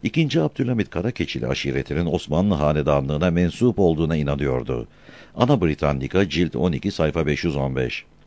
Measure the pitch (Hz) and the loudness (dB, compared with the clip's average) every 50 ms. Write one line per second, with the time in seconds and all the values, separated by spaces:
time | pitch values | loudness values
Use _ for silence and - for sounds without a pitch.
0 | - 120 - 160 165 143 - 170 156 143 - - - 113 123 113 98 - - 80 | -6 -2 0 0 0 0 0 0 0 0 -2 -4 -4 -2 0 -2 -2 -4 -4 -4
1 | 90 113 - - 82 73 - 67 57 60 69 - - 71 65 69 65 - 69 78 | -4 -4 -2 -4 -6 -4 -4 -6 -4 -4 -4 -4 -4 -4 -4 -4 -4 -2 -2 -2
2 | 87 82 73 - - - 76 82 95 104 95 73 76 76 76 76 71 69 73 71 | 0 0 -2 -2 -2 0 0 2 2 2 2 2 2 2 2 2 2 2 2 2
3 | 67 67 76 76 85 90 85 87 90 85 78 - 120 123 - - 98 87 80 76 | 2 0 -2 0 2 2 2 2 2 0 0 2 2 2 4 4 4 4 4 2
4 | 82 76 82 78 73 71 71 69 71 69 64 64 60 - 64 60 57 - _ - | 0 0 0 0 0 0 0 0 0 0 0 -2 -2 -4 -6 -6 -6 -10 _ -20
5 | - - - - - - - - - 123 147 113 87 82 73 - - 73 73 67 | -20 -20 -20 -20 -20 -18 0 0 2 4 4 2 2 0 0 0 0 0 0 0
6 | 64 67 - 92 98 90 69 80 90 78 - 60 78 90 78 69 - 101 - - | -4 -2 0 0 0 2 0 0 0 0 0 0 0 0 0 -2 -4 -4 -2 0
7 | 82 78 73 82 82 73 73 71 - 85 71 71 67 69 65 65 64 60 - - | 0 0 0 0 0 0 -2 0 -2 -2 -2 0 -2 -2 -2 -2 -2 -4 -4 -8
8 | - - _ _ - | -14 -16 _ _ -20